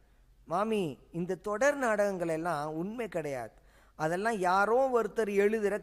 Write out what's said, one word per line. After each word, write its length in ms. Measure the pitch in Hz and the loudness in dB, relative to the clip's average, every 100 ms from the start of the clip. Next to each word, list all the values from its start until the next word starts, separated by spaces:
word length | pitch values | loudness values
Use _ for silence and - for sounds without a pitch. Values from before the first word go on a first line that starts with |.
| _ _ _ _ - | _ _ _ _ -6
"மாமி, 340 | 170 220 214 170 120 - | -2 0 0 -2 -6 -10
இந்த 260 | 170 175 185 | -6 -4 -4
தொடர் 380 | 208 208 277 285 | -4 2 2 2
நாடகங்கள் 560 | 247 208 202 190 170 | 0 2 2 0 -2
எல்லாம் 420 | 160 170 151 151 156 | -2 -2 -2 -4 -4
உண்மை 320 | 190 233 220 | -6 -6 -6
கிடையாது, 460 | 170 147 131 110 - - - _ - | -4 -4 -6 -10 -14 -20 -20 _ -4
அதெல்லாம் 380 | 156 175 220 220 | -2 0 -2 0
யாரோ 420 | 175 190 202 240 269 | 2 4 4 4 4
ஒருத்தர் 380 | 240 208 196 208 196 | 2 0 -2 0 2
எழுதுகிற 400 | 208 220 202 208 | 2 4 0 -2